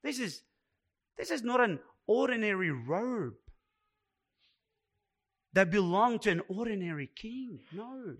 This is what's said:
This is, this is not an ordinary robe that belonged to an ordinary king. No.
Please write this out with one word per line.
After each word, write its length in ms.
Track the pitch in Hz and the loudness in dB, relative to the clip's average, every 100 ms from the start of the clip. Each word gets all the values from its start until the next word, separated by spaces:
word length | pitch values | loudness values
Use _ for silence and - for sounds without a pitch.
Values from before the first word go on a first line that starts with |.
This 160 | 285 262 | -6 -4
is, 240 | 226 143 _ _ _ _ _ _ _ - | -4 -6 _ _ _ _ _ _ _ -10
this 140 | - | -4
is 120 | 320 | -4
not 180 | 233 247 | 0 4
an 180 | 240 147 - _ - | 4 2 -6 _ 0
ordinary 640 | 220 262 247 214 190 185 | 4 4 2 2 2 0
robe 640 | 139 117 165 240 247 139 104 - - _ _ _ _ _ _ _ _ _ _ _ _ _ _ _ _ _ _ _ | -2 -2 -2 0 -2 -4 -8 -20 -20 _ _ _ _ _ _ _ _ _ _ _ _ _ _ _ _ _ _ _
that 180 | - 190 | 2 4
belonged 500 | 202 180 180 240 226 | 4 2 4 4 2
to 80 | 214 | 0
an 100 | 170 - | 0 -2
ordinary 640 | 190 233 208 175 151 135 - | -6 -4 -4 -4 -6 -8 -10
king. 440 | 220 247 254 170 - | -12 -10 -10 -12 -14
No. 440 | 170 233 262 233 135 | -14 -12 -12 -12 -14